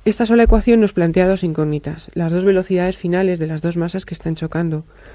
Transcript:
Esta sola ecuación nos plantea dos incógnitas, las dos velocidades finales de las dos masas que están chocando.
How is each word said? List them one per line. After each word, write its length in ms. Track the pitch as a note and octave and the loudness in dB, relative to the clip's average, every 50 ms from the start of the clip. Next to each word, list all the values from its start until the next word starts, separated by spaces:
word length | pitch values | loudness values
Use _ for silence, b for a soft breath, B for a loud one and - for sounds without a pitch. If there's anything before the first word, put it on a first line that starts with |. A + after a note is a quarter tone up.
| - | -2
Esta 200 | A3 G#3 - A#3 | -2 0 0 2
sola 180 | G#3+ A#3 A#3 A3+ | 2 4 4 6
ecuación 380 | A3 A3+ G#3+ - A#3+ A#3 A3+ | 6 4 4 4 4 4 4
nos 120 | G#3 G3+ - | 4 2 2
plantea 340 | F3+ E3+ E3 D#3+ F#3 F3+ | 0 0 2 2 2 2
dos 160 | F#3 F#3+ F#3 F#3 | 2 2 0 -2
incógnitas, 640 | E3+ D#3 D#3 D3+ D3+ D3+ D3 - D3+ D#3+ D#3+ - - - | -4 -2 -2 -2 -2 -2 -4 -6 -8 -12 -12 -14 -10 -6
las 180 | E3+ E3+ D#3+ | -4 -2 -2
dos 120 | E3+ F3+ F#3 | -2 0 2
velocidades 540 | G3+ F#3+ F#3 F#3 - F#3+ F3+ F3+ F#3 F#3 | 2 2 2 0 0 0 0 0 -2 -4
finales 420 | - - E3+ F3 F#3 F#3+ F#3 F3+ E3 | -4 -4 -2 -2 0 0 0 -2 -2
de 80 | D#3 | -4
las 140 | D#3 D#3+ D3+ | -6 -6 -4
dos 160 | D#3+ E3+ E3+ | -4 -4 -2
masas 280 | E3+ E3 F3 - F#3+ - | -2 -4 -4 -6 -8 -10
que 80 | - E3+ | -10 -12
están 220 | - - E3 D#3+ | -8 -6 -6 -6
chocando. 480 | - D#3+ D#3+ - D#3+ F3 E3 D#3 D#3 D#3+ _ b b b b | -6 -6 -6 -4 -4 -2 -2 -4 -6 -8 _ b b b b